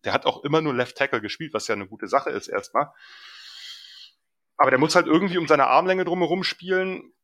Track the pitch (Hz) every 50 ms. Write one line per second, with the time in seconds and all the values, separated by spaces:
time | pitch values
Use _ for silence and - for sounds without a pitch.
0 | - 107 92 - - 139 - - - 143 147 160 160 151 131 123 123 - - -
1 | 139 135 - 117 107 104 - - 160 151 - 110 - - 110 101 98 92 110 -
2 | - 92 107 139 - - - 101 - - - 101 - - - 120 147 147 _ _
3 | - - - - - - - - - - - - - - - - - - - -
4 | - - _ _ _ _ _ _ _ _ _ - 143 131 131 127 143 156 - 180
5 | 165 160 156 170 190 196 170 180 165 151 156 143 135 127 127 143 175 185 185 185
6 | 185 175 170 185 175 147 170 190 180 - - _ - 185 185 185 185 190 185 -
7 | - - _ _